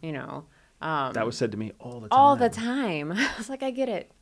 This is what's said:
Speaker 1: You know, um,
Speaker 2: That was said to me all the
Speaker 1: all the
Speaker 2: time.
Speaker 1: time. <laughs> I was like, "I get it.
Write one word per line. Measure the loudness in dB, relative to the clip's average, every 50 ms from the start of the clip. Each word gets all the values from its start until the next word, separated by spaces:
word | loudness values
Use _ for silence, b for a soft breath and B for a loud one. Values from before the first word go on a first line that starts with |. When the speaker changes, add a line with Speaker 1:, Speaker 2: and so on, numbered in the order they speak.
Speaker 1:
You | -10 -10 -8
know, | -8 -8 -10 -12 -12 -14 -16 b b b b b b
um, | -6 -4 -2 -2 -2 -2 -2
Speaker 2:
That | -2 -2
was | -2 -2
said | -2 -2 -2 -2
to | -4
me | -8 -8 -10 -12
all | -14 -14 -14 -10
the | -4 2
Speaker 1:
all | 6 8 8 8 8
the | 6 4 2
Speaker 2:
time. | 0 0 -4 -2 -2 0 0 0 -2 -2 -2 -2 0
Speaker 1:
time. | 0 0 0
<laughs> | -2
I |
was | -4 -8 -8
like, | -8 -6 -6
"I | -4 -2
get | -2 -2 -2
it. | -2 -4 -6 -8 _ _